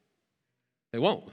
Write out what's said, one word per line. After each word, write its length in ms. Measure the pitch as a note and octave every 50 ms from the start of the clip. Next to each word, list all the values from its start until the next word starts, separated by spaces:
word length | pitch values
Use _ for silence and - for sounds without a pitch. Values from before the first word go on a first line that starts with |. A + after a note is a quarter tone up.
| _ _ _ _ _ _ _ _ _ _ _ _ _ _ _ _ _ -
They 80 | - A#2
won't. 240 | D3+ G3+ - - - -